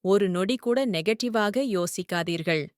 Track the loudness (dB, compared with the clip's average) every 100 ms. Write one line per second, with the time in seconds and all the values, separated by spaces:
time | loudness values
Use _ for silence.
0 | 4 2 4 0 0 -2 0 0 0 0
1 | 0 -2 0 0 0 0 0 0 -2 -4
2 | -4 -4 -2 -2 0 -2 -2